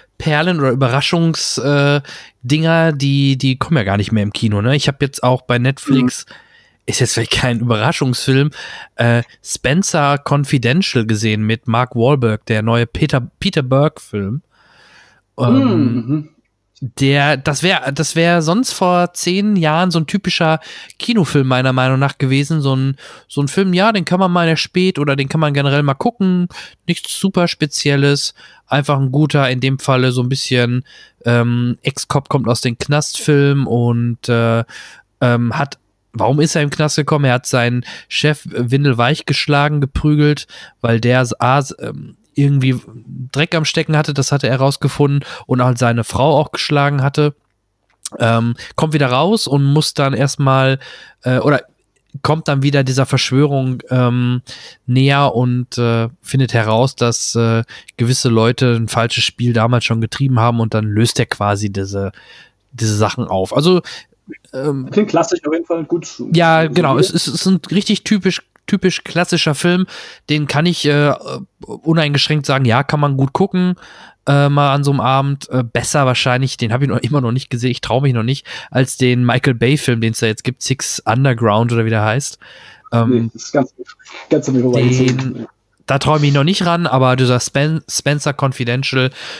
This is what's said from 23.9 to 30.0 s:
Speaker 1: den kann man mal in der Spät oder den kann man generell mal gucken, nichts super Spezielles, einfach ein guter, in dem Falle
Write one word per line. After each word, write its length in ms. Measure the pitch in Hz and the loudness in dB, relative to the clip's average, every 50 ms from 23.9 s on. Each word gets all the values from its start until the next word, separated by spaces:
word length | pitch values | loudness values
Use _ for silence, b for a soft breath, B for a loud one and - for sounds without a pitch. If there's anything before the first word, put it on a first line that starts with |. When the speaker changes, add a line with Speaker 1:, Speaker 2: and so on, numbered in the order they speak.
| 226 | 2
Speaker 1:
den 140 | 202 170 | 0 -2
kann 120 | - 180 180 | 0 0 0
man 140 | 190 180 175 | 2 2 2
mal 120 | 175 170 | 2 2
in 60 | 165 | 2
der 60 | 160 | 0
Spät 420 | 151 - - - 185 185 185 185 - | 0 -2 -4 -2 0 0 0 0 0
oder 160 | 147 147 139 | 0 0 0
den 140 | 139 139 135 | 0 -2 -2
kann 120 | - 160 | 0 0
man 120 | 160 151 143 | 0 0 0
generell 300 | 143 143 143 135 143 147 | 0 0 2 2 2 2
mal 100 | 143 139 | 0 0
gucken, 540 | - - 240 233 - 196 185 185 180 175 175 B B B B B _ _ | 0 -2 -4 -2 -2 0 0 0 0 -2 -2 B B B B B _ _
nichts 340 | - 170 - - - - - | -6 -6 -6 -6 -10 -6 -4
super 280 | - 196 - 185 175 165 | -4 -2 0 0 0 0
Spezielles, 840 | - - 160 147 - - - 143 143 143 139 143 143 139 - - B B B B B B B | 0 -2 -4 -4 -4 -2 -2 0 2 2 2 2 2 0 -2 -6 B B B B B B B
einfach 320 | _ 127 143 143 - 147 135 | _ -2 -2 0 0 0 0
ein 140 | 135 131 127 | 0 0 2
guter, 380 | 143 156 156 - 147 139 127 | 2 2 2 2 2 0 0
in 100 | 127 127 | 0 0
dem 180 | 123 135 135 135 | 0 -2 -2 -2
Falle 320 | - - 135 127 | 0 0 2 2